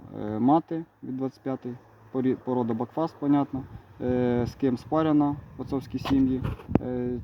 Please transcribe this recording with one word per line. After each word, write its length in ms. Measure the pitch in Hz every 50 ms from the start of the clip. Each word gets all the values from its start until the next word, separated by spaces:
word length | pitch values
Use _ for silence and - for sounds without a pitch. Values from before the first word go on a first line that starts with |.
| - 92 101 107
е, 200 | 104 107 107 110
мати 460 | 120 135 151 165 - - 170 165 165 - _ _ -
від 140 | 127 131
двадцять 260 | 131 135 131 - - -
п'ятої, 340 | 135 131 - - 123 123 - - - - - - -
порі-, 240 | - 131 123 131 117
порода 380 | - - 127 123 123 120 113 113
Бакфаст, 420 | 113 120 - - 156 160 165 - -
понятно, 440 | 143 143 147 143 143 - - 135 - - - - - - - -
е, 440 | 123 123 127 123 123 123 120 120 120
з 80 | 117 -
ким 220 | - 139 131 123
спарена, 580 | 117 - - 151 160 160 156 151 147 147 143 147 147 - - -
отцовські 420 | - 127 - 147 131 - - - 127
сім'ї, 440 | - - 139 135 135 131 131 127 131 - - - - - - -
е, 400 | - 123 123 123 123 123 123 117